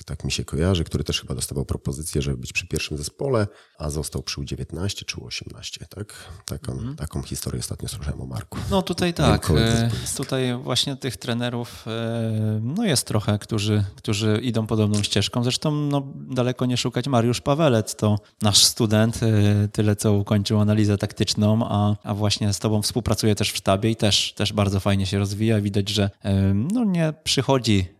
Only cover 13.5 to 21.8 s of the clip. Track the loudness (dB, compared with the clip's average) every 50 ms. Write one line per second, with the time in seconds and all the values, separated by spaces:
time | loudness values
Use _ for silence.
13.5 | -2 0 2 2 2 2 2 0 -4 -8 -4 -2 -2 0 2 2 2 2 0 -2
14.5 | -2 -2 0 0 2 2 4 4 2 2 0 0 0 0 0 0 0 0 0 0
15.5 | -2 -2 -2 -2 -2 0 0 0 -2 -2 -2 -6 -10 -14 -12 -6 -2 0 0 0
16.5 | 0 0 0 0 0 0 -2 -2 -2 -2 0 2 2 4 4 4 2 0 0 0
17.5 | 2 4 4 4 4 4 2 0 -2 0 2 2 2 2 0 _ _ 0 2 4
18.5 | 4 6 4 4 4 2 2 4 4 4 4 4 2 0 2 4 4 4 6 4
19.5 | 4 4 2 2 2 2 2 2 2 2 2 2 4 4 2 2 2 2 2 2
20.5 | 2 4 4 4 4 4 4 4 2 2 0 -2 -2 -2 -2 0 2 2 4 4
21.5 | 4 2 0 0 0 2